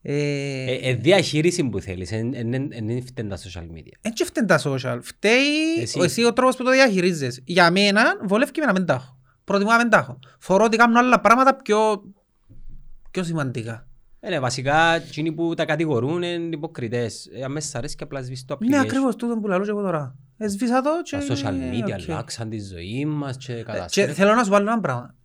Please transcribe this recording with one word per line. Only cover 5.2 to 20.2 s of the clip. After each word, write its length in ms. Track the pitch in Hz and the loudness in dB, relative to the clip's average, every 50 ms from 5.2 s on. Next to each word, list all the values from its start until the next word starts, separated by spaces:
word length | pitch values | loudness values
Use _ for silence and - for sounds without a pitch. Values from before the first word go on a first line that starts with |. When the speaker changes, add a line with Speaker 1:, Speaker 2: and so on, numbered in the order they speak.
| - 208 233 254 277 294 294 311 311 320 330 339 | 2 2 4 4 4 2 2 0 0 0 -2 -2
Speaker 2:
Εσύ. 180 | 349 - - 294 | -4 -4 0 0
Speaker 1:
ο, 40 | 269 | 0
εσύ 200 | 254 - - 233 | 0 2 2 2
ο 100 | 240 208 | 2 4
τρόπος 220 | - 254 262 247 | 4 2 2 2
που 80 | 254 247 | 2 0
το 80 | 254 | 2
διαχειρίζεσαι. 680 | 262 262 269 247 196 185 175 190 175 156 139 123 123 - - | 4 6 6 4 4 2 2 2 0 0 -4 -4 -4 -8 -10
Για 260 | - 175 180 175 170 | 0 4 6 6 6
μένα, 320 | 175 196 202 202 196 208 240 320 392 403 - | 6 4 4 4 4 4 4 4 2 -2 -2
βολεύει 280 | 185 196 214 285 285 - 330 | 0 2 2 2 0 0 -2
με 60 | 302 | 0
να 60 | 247 | 2
μην 140 | 190 185 185 | 2 2 2
τα 80 | 160 135 | 0 0
έχω. 240 | 127 - - - _ _ _ _ _ _ | -2 -2 -12 -20 _ _ _ _ _ _
Προτιμώ 260 | - 190 202 202 220 | -2 0 0 2 4
να 60 | 233 | 4
μην 120 | 233 240 233 | 4 4 4
τα 80 | 220 | 4
έχω. 220 | 175 127 - - - - - _ _ | 4 2 0 -10 -18 -18 -20 _ _
Θωρώ 240 | - - 180 196 220 | -2 2 4 4 4
ότι 140 | 226 220 | 4 6
κάνουν 200 | 214 240 240 226 | 6 6 6 6
άλλα 220 | 240 247 254 240 202 | 4 6 6 4 4
πράγματα 360 | - - 233 247 262 269 269 | 6 4 6 6 6 4 4
πιο, 480 | 269 - - 208 214 220 220 214 - - 190 - _ _ _ _ _ _ _ - - - - - - - - - - - - | 2 0 2 2 4 4 2 0 -2 -6 -18 -20 _ _ _ _ _ _ _ -20 -16 -14 -14 -14 -14 -16 -18 -20 -20 -20 -8
πιο 120 | - 185 185 | -6 -6 -4
σημαντικά. 640 | 165 165 160 139 131 120 123 107 117 113 113 - - - _ _ _ - _ | -4 -2 -2 -4 -4 -4 -6 -8 -8 -12 -14 -16 -20 -20 _ _ _ -20 _
Speaker 2:
Ε, 100 | - 214 | -8 -4
ναι, 100 | 180 147 | -4 -2
βασικά, 560 | 127 123 - - 127 139 143 160 165 165 165 | -2 -2 -2 -2 0 2 4 4 6 4 4
εκείνοι 360 | 165 165 - - 151 151 165 | 2 -2 -6 -6 -4 -4 -4
που 220 | 156 151 170 165 165 | -2 -2 -2 -2 0
τα 120 | 160 160 | -2 -2
κατηγορούν 560 | 156 156 147 170 156 143 113 117 139 165 175 | -2 0 0 0 0 2 0 0 0 -2 -2
είναι 340 | 175 175 175 170 170 170 160 | -2 -4 -4 -4 -4 -6 -6
υποκριτές. 760 | 147 156 160 - - 123 110 117 120 120 110 - - - - - | -8 -8 -10 -8 -8 -6 -4 -2 -2 -2 -4 -6 -10 -16 -14 -12
Ε, 100 | 113 131 | -10 -8
αν 80 | 131 | -6
μες 140 | 139 156 151 | -6 -6 -8
σ' 100 | - - | -6 -8
αρέσει 200 | - 143 147 - | -8 -8 -8 -10
και 80 | - 156 | -10 -12
απλά 180 | - 139 139 127 | -10 -10 -10 -10
σβήσεις 220 | 127 131 127 - | -10 -12 -12 -8
το 120 | - 147 135 | -10 -6 -2
Speaker 1:
Ναι, 160 | 214 240 285 | 0 2 4
Speaker 2:
application. 40 | 285 | 4
Speaker 1:
ακριβώς, 340 | 269 214 - 269 269 254 214 | 2 2 0 0 0 0 -2
τούτο 220 | 220 240 240 233 | -2 -4 -4 -4
που 100 | 226 208 | -4 -2
λαλώ 160 | 208 185 185 202 | 0 0 0 0
και 60 | 208 | -2
εγώ 120 | 214 208 | -4 -4
τώρα. 340 | 202 190 165 156 143 127 - - | -2 -2 -2 -4 -4 -8 -12 -18